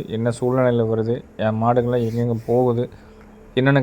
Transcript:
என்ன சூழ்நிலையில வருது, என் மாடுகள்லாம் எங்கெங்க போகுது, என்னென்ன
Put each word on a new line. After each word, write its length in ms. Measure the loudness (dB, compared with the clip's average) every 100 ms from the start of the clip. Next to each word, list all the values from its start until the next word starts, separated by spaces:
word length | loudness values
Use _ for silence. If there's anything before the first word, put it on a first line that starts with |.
| -4 -4
என்ன 160 | -2 -2
சூழ்நிலையில 480 | -2 2 2 2 0
வருது, 240 | 0 -2 -4 -6 -4 -2
என் 140 | 0
மாடுகள்லாம் 420 | 2 2 2 0 -2
எங்கெங்க 300 | -2 -2 -2 0
போகுது, 360 | 2 2 0 -4 -8 -20 -20 -20 -20 -8 0
என்னென்ன 220 | 2 2